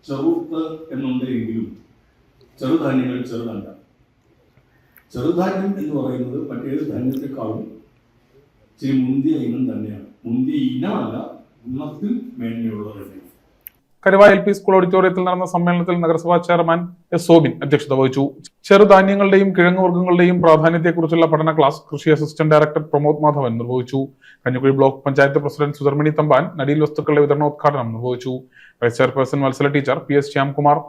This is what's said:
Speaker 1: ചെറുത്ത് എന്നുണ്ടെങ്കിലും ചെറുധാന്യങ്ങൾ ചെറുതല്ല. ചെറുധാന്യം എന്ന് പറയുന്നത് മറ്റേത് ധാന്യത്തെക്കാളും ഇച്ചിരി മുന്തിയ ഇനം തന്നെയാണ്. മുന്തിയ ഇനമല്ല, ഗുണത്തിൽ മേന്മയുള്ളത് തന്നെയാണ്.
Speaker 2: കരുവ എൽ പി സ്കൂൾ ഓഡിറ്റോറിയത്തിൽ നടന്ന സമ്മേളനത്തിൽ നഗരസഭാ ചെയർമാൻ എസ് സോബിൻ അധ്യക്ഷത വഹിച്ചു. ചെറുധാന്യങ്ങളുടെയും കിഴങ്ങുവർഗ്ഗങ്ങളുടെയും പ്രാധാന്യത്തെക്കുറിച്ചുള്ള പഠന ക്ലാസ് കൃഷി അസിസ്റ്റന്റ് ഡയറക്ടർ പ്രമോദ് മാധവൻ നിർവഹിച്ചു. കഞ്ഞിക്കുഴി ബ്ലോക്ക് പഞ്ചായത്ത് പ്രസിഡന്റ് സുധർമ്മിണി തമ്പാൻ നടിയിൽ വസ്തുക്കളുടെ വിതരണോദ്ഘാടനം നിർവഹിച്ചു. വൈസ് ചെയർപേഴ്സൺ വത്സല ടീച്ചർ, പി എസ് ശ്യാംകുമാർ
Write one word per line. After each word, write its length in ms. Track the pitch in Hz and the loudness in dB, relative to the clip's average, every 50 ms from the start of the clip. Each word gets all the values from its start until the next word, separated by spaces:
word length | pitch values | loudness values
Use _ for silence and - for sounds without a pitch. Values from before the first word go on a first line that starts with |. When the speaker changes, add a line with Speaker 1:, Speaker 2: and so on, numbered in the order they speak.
| _ - | _ -10
Speaker 1:
ചെറുത്ത് 560 | 139 135 139 165 170 165 - 156 160 160 160 160 160 156 - - 135 | -8 -4 -2 -2 -2 -2 -6 -8 -8 -8 -8 -8 -10 -14 -14 -14 -12
എന്നുണ്ടെങ്കിലും 720 | 131 139 127 127 123 123 127 127 113 110 110 110 113 - - - - _ _ _ _ _ _ _ _ _ _ _ _ _ _ _ _ | -8 -6 -6 -6 -6 -6 -6 -6 -6 -6 -6 -8 -8 -8 -10 -14 -20 _ _ _ _ _ _ _ _ _ _ _ _ _ _ _ _
ചെറുധാന്യങ്ങൾ 600 | - 127 156 165 147 139 131 131 123 123 - 123 117 - 117 | -4 -2 -2 -2 -2 -2 -2 -2 -2 -4 -6 -8 -10 -10 -10
ചെറുതല്ല. 360 | 117 117 113 110 101 - - - _ _ _ _ _ _ _ _ _ _ _ _ _ _ _ _ _ _ _ _ _ _ _ _ _ _ _ - | -10 -10 -10 -12 -12 -14 -16 -20 _ _ _ _ _ _ _ _ _ _ _ _ _ _ _ _ _ _ _ _ _ _ _ _ _ _ _ -12
ചെറുധാന്യം 560 | 123 131 160 175 175 185 202 196 190 196 202 196 - | -6 -4 -4 -2 -2 -2 -2 -2 -4 -4 -4 -6 -6
എന്ന് 140 | 156 151 147 139 | -6 -6 -6 -6
പറയുന്നത് 360 | 123 127 127 123 123 117 - - - - | -6 -6 -6 -6 -8 -8 -8 -8 -10 -10
മറ്റേത് 340 | - 117 127 135 139 151 - - | -10 -10 -10 -8 -6 -6 -6 -6
ധാന്യത്തെക്കാളും 720 | - 127 127 131 127 131 - 131 - 135 113 107 110 - - - - - _ _ _ _ _ _ _ _ _ _ _ _ _ _ _ _ _ _ _ | -8 -6 -6 -6 -6 -6 -8 -10 -10 -10 -10 -8 -8 -10 -12 -14 -18 -20 _ _ _ _ _ _ _ _ _ _ _ _ _ _ _ _ _ _ _
ഇച്ചിരി 200 | _ 139 131 135 131 127 | _ -6 -2 -2 0 0
മുന്തിയ 260 | 127 135 135 135 156 156 139 123 | 0 -2 -2 0 0 -2 -2 -4
ഇനം 160 | 117 117 127 127 - | -4 -4 -4 -4 -6
തന്നെയാണ്. 340 | 107 107 107 107 104 - - - _ _ _ | -6 -8 -10 -10 -12 -14 -18 -20 _ _ _
മുന്തിയ 320 | 117 117 131 131 135 151 147 131 - 127 | -6 -4 -2 -2 -2 -2 -2 -2 -2 -4
ഇനമല്ല, 440 | 127 - 196 208 - 120 110 113 127 - - - - - _ _ _ 113 | -4 -4 -4 -4 -4 -6 -6 -8 -10 -12 -12 -16 -20 -20 _ _ _ _
ഗുണത്തിൽ 480 | 123 131 139 135 143 - - 202 208 - - - - - 123 | -12 -10 -10 -10 -10 -12 -10 -6 -6 -6 -6 -8 -12 -14 -10
മേന്മയുള്ളത് 520 | 120 113 113 117 117 110 107 104 104 104 104 98 | -8 -8 -8 -6 -6 -8 -8 -8 -12 -12 -14 -16
തന്നെയാണ്. 280 | 92 92 - - - - _ _ _ _ _ _ _ - _ _ _ _ _ _ - | -18 -18 -20 -20 -20 -20 _ _ _ _ _ _ _ -20 _ _ _ _ _ _ 0
Speaker 2:
കരുവ 220 | 196 190 196 202 208 196 | 0 6 8 8 8 8
എൽ 40 | 190 175 | 6 2
പി 80 | 202 202 202 | -2 -2 -2
സ്കൂൾ 160 | - - 190 | 0 2 4
ഓഡിറ്റോറിയത്തിൽ 480 | 190 185 180 185 190 185 185 180 180 180 185 | 4 4 4 2 2 2 2 2 0 -2 -2
നടന്ന 180 | 185 180 185 170 - | -2 -2 -4 -4 -2
സമ്മേളനത്തിൽ 420 | 175 175 175 175 175 170 175 175 175 170 | -2 0 0 0 0 0 -2 -2 -2 0
നഗരസഭാ 320 | 165 165 160 160 165 175 170 175 | 0 0 0 0 2 0 0 2
ചെയർമാൻ 320 | - 175 170 170 165 165 175 175 - - _ _ _ - | 2 2 2 4 2 2 0 0 -8 -12 _ _ _ -4
എസ് 100 | 165 170 - | -4 4 6
സോബിൻ 240 | 165 165 151 131 - - - | 6 6 6 4 -2 -4 -2
അധ്യക്ഷത 340 | 143 147 143 - - 139 131 | 0 0 0 0 0 0 0
വഹിച്ചു. 240 | 135 131 131 139 139 143 - - - - _ _ _ - | 0 0 0 0 -2 -4 -4 -10 -20 -20 _ _ _ 4
ചെറുധാന്യങ്ങളുടെയും 840 | 202 196 214 196 202 190 190 196 202 196 202 196 196 196 196 196 185 | 6 6 8 8 8 6 6 4 2 2 2 4 4 4 4 2 2
കിഴങ്ങുവർഗ്ഗങ്ങളുടെയും 840 | 185 175 180 180 190 185 185 175 175 185 180 175 175 180 175 180 180 170 | 4 4 4 4 2 0 0 0 0 0 2 4 4 4 4 4 4 6
പ്രാധാന്യത്തെക്കുറിച്ചുള്ള 840 | 165 156 151 151 165 165 170 160 175 165 170 165 156 170 165 165 156 156 | 6 6 6 4 2 2 2 0 0 0 0 -2 0 2 2 2 2 2
പഠന 220 | 151 156 160 156 156 | 0 0 0 2 2
ക്ലാസ് 240 | 143 135 151 - - _ | 2 2 2 -2 -12 _
കൃഷി 240 | - 143 - 160 151 | -14 -6 0 0 2
അസിസ്റ്റന്റ് 360 | 143 151 151 - - 160 156 151 | 2 0 -8 -4 -2 2 4 6
ഡയറക്ടർ 300 | 151 151 151 151 165 151 - - | 4 4 4 0 -6 -6 -2 -2
പ്രമോദ് 280 | 147 147 151 151 147 151 | 0 0 0 0 2 0
മാധവൻ 260 | 151 143 143 139 120 113 117 | 0 0 0 -2 -2 -4 -4
നിർവഹിച്ചു. 400 | 117 120 127 127 120 120 - 135 135 135 _ _ _ - - _ _ | -6 -4 -4 -4 -4 -4 -4 -6 -6 -6 _ _ _ -20 -20 _ _
കഞ്ഞിക്കുഴി 320 | 127 127 127 131 135 135 135 | -4 -4 0 0 0 2 4
ബ്ലോക്ക് 240 | 135 135 135 - - 143 | 2 2 2 0 -6 -4
പഞ്ചായത്ത് 360 | 135 143 139 143 139 156 143 | 2 2 2 4 2 0 -2
പ്രസിഡന്റ് 360 | 143 - - 147 143 147 - | -2 -4 -4 -4 -4 -4 -2
സുധർമ്മിണി 340 | 139 143 139 147 147 156 151 156 151 | -2 -2 0 0 -2 0 0 0 0
തമ്പാൻ 240 | 151 139 160 170 - - 160 135 | 2 2 2 2 -2 -6 -6 -2
നടിയിൽ 180 | 131 147 156 151 | -2 0 0 0
വസ്തുക്കളുടെ 380 | 147 151 - - - 151 147 147 | -2 -2 -6 -2 0 2 2 2
വിതരണോദ്ഘാടനം 680 | 143 143 143 147 170 - - - 147 143 139 120 117 113 | 2 2 0 0 -2 -4 0 0 0 0 0 -6 -6 -8
നിർവഹിച്ചു. 380 | 113 120 123 123 120 - 131 127 131 - _ _ _ - _ _ _ | -8 -6 -6 -6 -6 -8 -10 -10 -10 -12 _ _ _ -20 _ _ _
വൈസ് 180 | 120 120 117 - 131 | -2 -2 2 2 0
ചെയർപേഴ്സൺ 380 | 127 127 135 135 127 - 143 139 135 | 0 2 -2 -2 -2 -2 -2 -2 -2
വത്സല 260 | 131 - 147 143 139 | -2 0 -2 0 0
ടീച്ചർ, 220 | 143 139 131 131 - - - | 0 0 0 -4 -4 -2 0
പി 80 | 143 143 139 | 0 0 0
എസ് 100 | - - | 0 -2
ശ്യാംകുമാർ 440 | 147 135 143 139 147 143 147 143 180 175 | -2 -2 -2 -2 0 2 2 2 2 -2